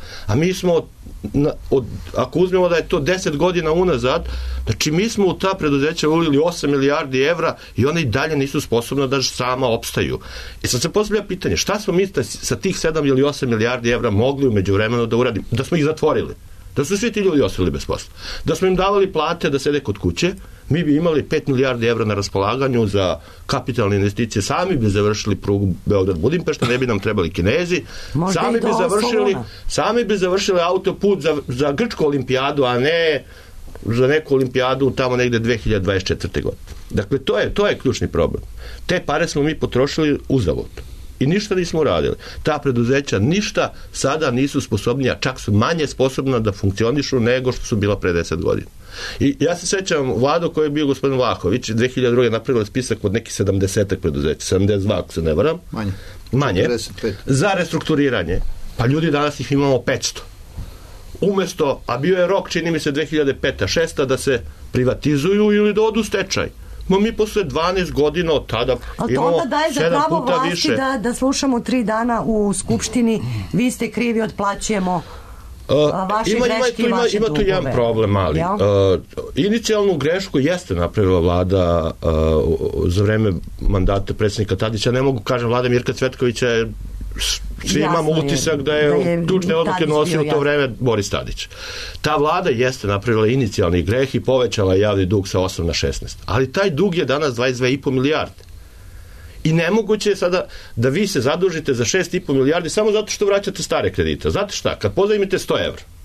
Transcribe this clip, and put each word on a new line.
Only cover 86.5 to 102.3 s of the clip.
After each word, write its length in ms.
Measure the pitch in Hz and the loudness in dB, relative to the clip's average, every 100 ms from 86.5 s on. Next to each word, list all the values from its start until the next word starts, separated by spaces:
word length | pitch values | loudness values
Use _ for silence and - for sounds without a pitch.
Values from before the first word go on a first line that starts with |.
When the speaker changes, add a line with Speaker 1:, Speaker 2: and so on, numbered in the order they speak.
| 113 113 - - - - - | 2 0 -6 -10 -10 -8 -4
Speaker 1:
s-, 240 | - - - - | -4 -4 -6 -8
svi 180 | - - | -2 0
Speaker 2:
Jasno 200 | 156 170 | 2 2
Speaker 1:
imamo 100 | 156 | 2
Speaker 2:
je 100 | 160 | 0
Speaker 1:
utisak 400 | 143 147 160 147 | 0 0 0 0
da 120 | 143 | 0
je 140 | 151 147 | 2 4
Speaker 2:
da 60 | 147 | 4
je 300 | 175 170 170 | 2 0 2
Speaker 1:
ključne 280 | 185 175 | 0 2
odluke 240 | 160 165 180 | 0 2 0
Speaker 2:
Tadić 100 | 156 | 2
Speaker 1:
nosio 240 | 151 151 | 2 2
Speaker 2:
bio, 80 | 160 | 0
Speaker 1:
u 40 | |
to 40 | 147 | 2
Speaker 2:
jasno. 120 | 151 | 2
Speaker 1:
vreme 280 | 143 147 131 | 2 2 0
Boris 400 | 104 127 107 98 | 0 0 0 0
Tadić. 380 | 71 64 - - - - - - - | -4 -4 -8 -10 -12 -12 -10 -12 -4
Ta 160 | 151 151 | -2 2
vlada 340 | 151 180 175 | 2 2 0
jeste 360 | 117 127 127 98 | 2 0 0 -2
napravila 400 | 101 113 110 110 | 0 2 2 4
inicijalni 560 | 131 113 - 87 87 | 2 0 2 2 2
greh 320 | 82 123 135 | 2 0 0
i 60 | 120 | 0
povećala 540 | - 131 120 - 95 | 2 2 2 2 2
javni 320 | 95 104 98 92 | 4 4 2 2
dug 220 | 104 92 | 2 2
sa 120 | 95 | 0
osam 260 | 92 - 82 | 0 -2 -2
na 60 | |
šesnaest. 460 | - 71 - - - - | 0 -2 -4 -8 -12 -2
Ali 260 | 110 131 | 0 0
taj 180 | - 202 | 2 0
dug 240 | 135 196 165 | 2 0 2
je 80 | |
danas 300 | 131 139 151 | 0 0 0
dvadeset 240 | 117 127 120 | 0 0 2
dve 140 | 127 | 0
i 80 | 139 | 2
po 100 | 143 | 0
milijarde. 540 | 131 139 151 104 - - - - - - - - - - - | 2 2 0 -2 -10 -20 -20 -20 -20 -20 -18 -18 -18 -18 -4
I 80 | 156 | 0
nemoguće 580 | 160 165 220 196 214 208 | 2 2 2 2 0 2
je 60 | 190 | 2
sada 300 | 175 175 - - - - | 2 0 -2 -12 -10 0
da 120 | 127 | 0
vi 180 | 151 196 | 2 0
se 140 | 139 | 0
zadužite 540 | 117 170 185 160 - | 0 2 0 0 -2
za 100 | 120 | 0
šest 300 | 120 190 175 | 0 0 0
i 60 | 180 | -4
po 120 | - | 0